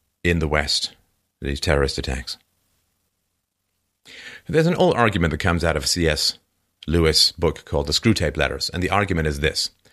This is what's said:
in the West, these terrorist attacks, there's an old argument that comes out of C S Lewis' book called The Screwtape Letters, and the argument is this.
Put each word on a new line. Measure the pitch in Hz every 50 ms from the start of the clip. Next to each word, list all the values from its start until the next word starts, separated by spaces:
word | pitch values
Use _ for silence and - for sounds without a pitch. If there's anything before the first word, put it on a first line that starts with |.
| _ _ _ _ -
in | 87 85 85
the | 80 76
West, | 73 76 73 73 - - - - - _ _ _ _ _ _ _ _ _ 73
these | 71 71 71
terrorist | - - 76 71 69 67 - -
attacks, | 69 - 65 65 65 - - - _ _ _ _ _ _ _ _ _ _ _ _ _ _ _ _ _ _ _ _ _ _ _ _ _ _ _ _ _ _ _ _ _ - - - - - - - -
there's | - - 156 160 170
an | 180
old | - 185 175 -
argument | 117 120 107 95 95 85 80 73
that | 78
comes | - 92 85 85 85
out | 82 76
of | 73 69
C | - - 90 82 78
S | 76 76 - - - - _ _ _ _ _ _ _ _ -
Lewis' | 76 78 85 82 80 76 - - - -
book | - 85 80 - - -
called | - - 73 71
The | 73 73
Screwtape | - - 117 104 - 85 73 71 73
Letters, | 71 67 67 67 - -
and | - 85 90
the | 87
argument | 95 101 104 95 92 82 78
is | 78 73 69
this. | 73 76 - - - - - _ _ _